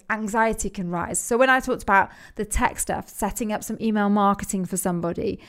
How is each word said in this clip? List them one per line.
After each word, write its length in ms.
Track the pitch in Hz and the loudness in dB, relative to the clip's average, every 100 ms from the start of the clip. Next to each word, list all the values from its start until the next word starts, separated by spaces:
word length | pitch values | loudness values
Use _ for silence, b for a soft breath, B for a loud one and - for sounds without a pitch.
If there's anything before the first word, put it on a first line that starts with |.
| - | -6
anxiety 600 | 214 214 226 226 214 196 | -6 -2 2 2 0 -4
can 200 | 196 175 | -6 -4
rise. 300 | 175 175 - | -4 -4 -4
So 180 | - 240 | -2 2
when 120 | 262 | 4
I 100 | 262 | 4
talked 240 | 254 240 | 2 -4
about 260 | - 196 202 B B - | 4 4 4 B B -10
the 100 | 208 | -4
tech 340 | - 247 - | 0 -2 -2
stuff, 300 | - - - | -4 -4 -6
setting 440 | - 202 - 214 | -4 -4 -2 -4
up 100 | 214 | -4
some 140 | - 220 | -6 -4
email 300 | 220 214 202 | 0 2 4
marketing 560 | 208 202 196 - 190 180 | 4 4 2 -2 -4 -4
for 120 | 185 | -2
somebody, 640 | 190 175 170 175 - - | -2 -2 -2 -2 -4 -6